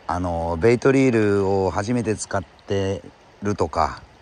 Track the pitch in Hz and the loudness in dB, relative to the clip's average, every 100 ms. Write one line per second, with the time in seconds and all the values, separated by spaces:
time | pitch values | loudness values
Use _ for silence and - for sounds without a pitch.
0 | - 85 90 85 82 85 113 120 139 135 | -6 -4 -2 -4 -4 0 2 4 4 4
1 | 131 113 104 101 95 98 95 82 101 123 | 4 4 2 2 2 2 0 -2 -2 -2
2 | 110 101 - 101 87 - - 98 95 98 | -2 -4 -6 -6 -8 -14 -6 -2 -2 -4
3 | - - - - 101 98 85 82 73 - | -8 -20 -20 -8 -6 -2 -2 0 -2 -4
4 | - - | -16 -20